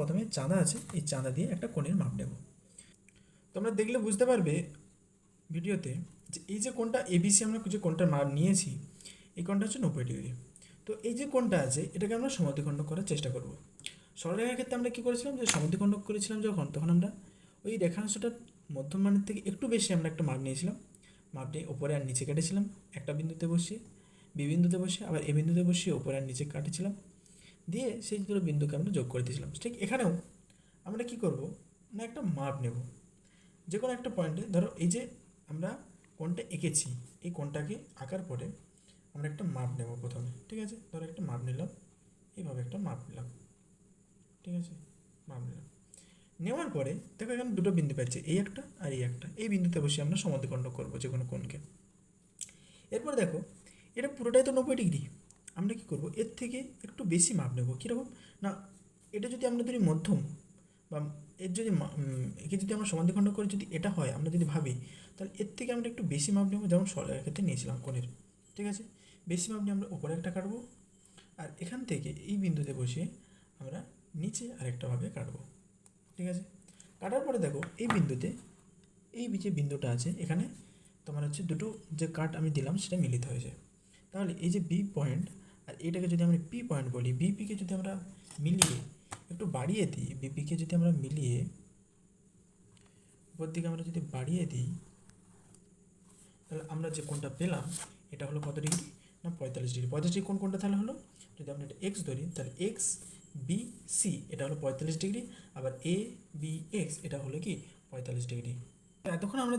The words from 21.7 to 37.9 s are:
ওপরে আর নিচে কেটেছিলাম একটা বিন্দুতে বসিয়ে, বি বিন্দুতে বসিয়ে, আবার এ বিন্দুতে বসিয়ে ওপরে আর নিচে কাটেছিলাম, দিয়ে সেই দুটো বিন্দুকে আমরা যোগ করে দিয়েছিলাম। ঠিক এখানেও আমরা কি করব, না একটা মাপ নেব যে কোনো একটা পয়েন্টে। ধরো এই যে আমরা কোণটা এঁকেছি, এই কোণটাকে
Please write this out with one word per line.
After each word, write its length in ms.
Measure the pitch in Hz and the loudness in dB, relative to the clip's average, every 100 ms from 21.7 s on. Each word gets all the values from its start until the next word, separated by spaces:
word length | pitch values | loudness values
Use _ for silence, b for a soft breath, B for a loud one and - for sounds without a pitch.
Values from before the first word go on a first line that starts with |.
ওপরে 200 | - 143 147 | -2 0 0
আর 40 | 131 | 0
নিচে 140 | 127 135 | -2 0
কেটেছিলাম 360 | 147 170 196 202 - - - | 2 2 2 0 -4 -14 -10
একটা 140 | - 147 | -4 -2
বিন্দুতে 280 | 160 165 170 | -2 -2 2
বসিয়ে, 260 | 170 - 220 - B B B B - | 2 2 -4 -12 B B B B -2
বি 80 | 143 | 2
বিন্দুতে 260 | 165 175 180 | 6 6 6
বসিয়ে, 220 | 180 - 208 | 2 -2 0
আবার 100 | 160 151 | 0 2
এ 40 | 147 | 4
বিন্দুতে 240 | 160 170 175 | 6 6 6
বসিয়ে 240 | 175 190 139 | 4 2 0
ওপরে 160 | 123 135 | 0 -2
আর 40 | 135 | -2
নিচে 140 | 127 147 | -4 -4
কাটেছিলাম, 400 | 147 147 - 196 202 - - B B B B - | -4 -4 -2 -2 -4 -10 -20 B B B B -4
দিয়ে 160 | 196 254 226 - | -2 0 -2 -2
সেই 120 | 208 196 | -2 0
দুটো 140 | 202 170 | 2 2
বিন্দুকে 260 | 147 147 143 | 2 2 2
আমরা 120 | 190 175 | 2 0
যোগ 100 | - | 0
করে 100 | 127 123 | 0 -2
দিয়েছিলাম। 240 | 143 - - | -2 -6 -6
ঠিক 100 | 233 240 | -6 -4
এখানেও 260 | 202 262 208 170 - - - b b b - | 0 2 2 2 -4 -16 -20 b b b -8
আমরা 140 | 220 240 | -4 -4
কি 60 | 233 | -2
করব, 160 | 185 131 151 - - _ - 202 | 0 0 -4 -10 -16 _ -12 -8
না 40 | 226 | -8
একটা 120 | 294 220 143 | -4 -2 0
মাপ 180 | 143 123 | -2 -2
নেব 120 | 123 120 - - - - _ b b b - | -2 -4 -8 -12 -20 -20 _ b b b -6
যে 60 | 196 | -2
কোনো 100 | 254 247 | 0 -2
একটা 140 | 247 190 | -2 0
পয়েন্টে। 260 | 160 165 220 | 0 0 2
ধরো 140 | 175 196 - | 2 2 2
এই 40 | 175 | 2
যে 80 | 226 262 - - - - | 2 -2 -10 -20 -20 -10
আমরা 200 | 151 185 262 - - - - | -4 -4 -6 -12 -20 -18 -6
কোণটা 240 | 160 175 - | -2 -2 -4
এঁকেছি, 340 | 151 156 - - 123 - - | -2 0 0 0 -4 -10 -10
এই 60 | 175 170 | -8 -4
কোণটাকে 380 | 143 151 147 143 - | -4 -4 -4 -6 -10